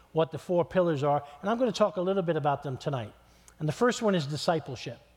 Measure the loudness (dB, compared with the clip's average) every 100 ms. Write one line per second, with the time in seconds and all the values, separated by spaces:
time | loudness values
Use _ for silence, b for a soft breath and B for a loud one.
0 | b 0 0 -2 -2 0 2 2 2 2
1 | 2 2 -2 B -4 0 0 2 2 2
2 | 0 0 0 0 2 0 -4 -6 -4 -4
3 | -8 -14 -20 b b b -4 2 2 2
4 | 2 2 0 -2 0 0 -2 -12 -12 -14
5 | -20